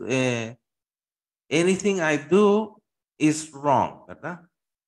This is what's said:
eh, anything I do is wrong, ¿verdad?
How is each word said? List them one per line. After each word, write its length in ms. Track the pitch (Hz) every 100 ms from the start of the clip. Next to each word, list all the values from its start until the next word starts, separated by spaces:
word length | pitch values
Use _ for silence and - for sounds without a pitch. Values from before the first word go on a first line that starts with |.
| 98
eh, 500 | 131 127 120 113 127 _ _ _ _ _ _ _ _ -
anything 460 | 156 180 185 202 190
I 160 | 156 147 147
do 520 | 190 208 208 214 - _ _ _ -
is 340 | 151 151 -
wrong, 540 | 139 143 123 82 - -
¿verdad? 400 | - 151 175 _ _ _ _